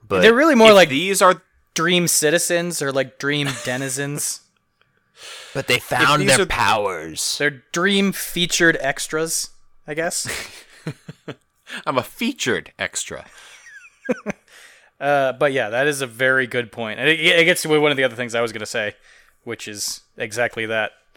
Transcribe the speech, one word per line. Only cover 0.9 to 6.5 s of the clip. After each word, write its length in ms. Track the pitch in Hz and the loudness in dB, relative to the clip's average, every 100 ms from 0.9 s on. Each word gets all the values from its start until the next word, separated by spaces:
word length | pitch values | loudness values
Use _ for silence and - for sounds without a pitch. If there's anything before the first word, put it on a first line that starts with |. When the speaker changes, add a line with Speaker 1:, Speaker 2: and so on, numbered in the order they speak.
| 135 190 196 | 2 -2 4
Speaker 3:
are 200 | 190 180 _ _ _ | 4 4 _ _ _
Speaker 2:
dream 320 | - 165 180 170 | -4 0 2 2
citizens 760 | - 151 165 - 175 175 165 | 2 2 2 0 -2 -2 -4
or, 100 | 139 | -2
like, 260 | 135 131 - | -2 -4 -4
dream 300 | 139 147 139 123 | -4 -2 -2 -6
<laughs> 80 | |
denizens. 760 | 127 127 135 127 143 147 - - _ _ _ _ _ _ _ _ - - - | -6 -6 -6 -6 -6 -6 -8 -8 _ _ _ _ _ _ _ _ -20 -18 -10
Speaker 1:
But 140 | 139 - | -8 -2
they 100 | 123 | -2
found 440 | - 127 131 147 | -2 2 4 4
Speaker 3:
these 140 | 190 202 | 4 2
Speaker 1:
their 60 | |
Speaker 3:
are 40 | |
Speaker 1:
powers. 920 | 180 | 2